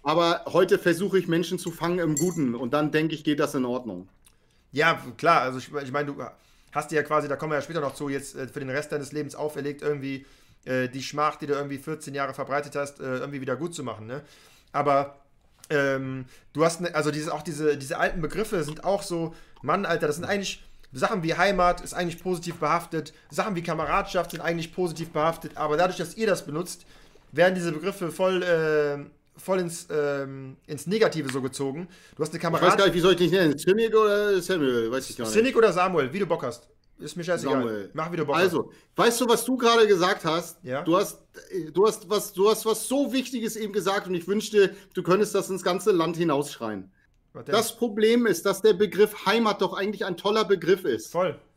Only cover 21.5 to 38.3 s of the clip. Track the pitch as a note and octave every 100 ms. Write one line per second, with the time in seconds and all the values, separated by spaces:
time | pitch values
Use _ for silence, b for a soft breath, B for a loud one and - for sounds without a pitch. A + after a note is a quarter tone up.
21.5 | F#3+ F3+ F3 - - F3 E3+ F#3 F3 F3
22.5 | D#3+ D3+ E3+ E3+ D#3+ D3+ b b D3+ G#3+
23.5 | F3 E3+ D#3+ D3 F3+ F#3+ F#3 E3 E3+ D#3+
24.5 | E3+ D#3+ - F3+ D3+ E3 D#3 D#3 D#3+ D3+
25.5 | - D3+ D3+ F3+ F3+ E3 - A3 E3+ -
26.5 | D3+ F3+ - - b b b _ C#3+ F3+
27.5 | F#3 E3+ D#3 F3 G3 E3+ - F#3 F#3 F3+
28.5 | E3 D#3+ D3+ D3 C#3+ C#3+ _ _ - -
29.5 | F#3+ F3 E3 - D#3 D3 C#3 C3+ C3+ C3+
30.5 | - - C#3+ - G#3+ G3+ D#3+ C3+ C3 B2+
31.5 | - C3+ C#3 F#3 B B - D#3 E3 E3+
32.5 | D#3+ F3 G3 G3 F3 F3 F3 F3 F#3+ E3
33.5 | C#3 - G#3 A3+ A3 G#3+ G#3 G#3 F#3+ F3+
34.5 | F#3 C#3 A#2+ A2+ C3 - - A2+ G3+ B3
35.5 | A#3+ A3 F3 F#3 E3+ C3 F3+ F3+ E3 C3
36.5 | - _ _ _ _ D3+ F3 E3+ E3+ D#3
37.5 | C3+ A#2 G#2+ G2 D3+ D#3+ E3+ C#3+